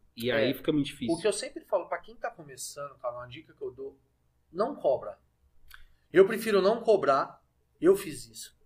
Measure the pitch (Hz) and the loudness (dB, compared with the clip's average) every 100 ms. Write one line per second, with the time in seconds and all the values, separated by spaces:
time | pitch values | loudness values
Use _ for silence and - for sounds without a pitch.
0 | _ - 117 117 123 135 - 151 139 - | _ -8 -2 0 0 0 0 0 -2 -4
1 | - 165 208 202 269 330 - 190 175 170 | -2 0 0 -2 -6 -12 -4 -4 -2 -8
2 | - 240 240 - 147 127 - 143 143 123 | -10 -12 -12 -10 -16 -14 -14 -12 -14 -10
3 | 123 123 123 139 156 - 131 127 135 - | -8 -8 -12 -16 -20 -12 -12 -10 -14 -16
4 | _ _ _ _ _ 165 240 294 160 123 | _ _ _ _ _ -6 -4 -2 0 0
5 | 104 - _ _ _ - - - - _ | -4 -14 _ _ _ -20 -20 -20 -20 _
6 | _ 156 190 220 220 202 185 233 226 196 | _ 6 6 4 0 2 4 2 4 4
7 | 135 139 - - _ _ _ _ 156 190 | 4 2 0 -10 _ _ _ _ 4 4
8 | 165 143 - - - _ | 0 -12 -16 -18 -20 _